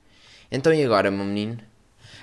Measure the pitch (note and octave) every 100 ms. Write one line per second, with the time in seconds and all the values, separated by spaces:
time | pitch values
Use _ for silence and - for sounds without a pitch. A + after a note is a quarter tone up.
0 | _ _ - - - C3 E3 D#3+ C3+ G#2
1 | G2 G2 G2 G2+ G#2+ A#2 - _ _ _
2 | - -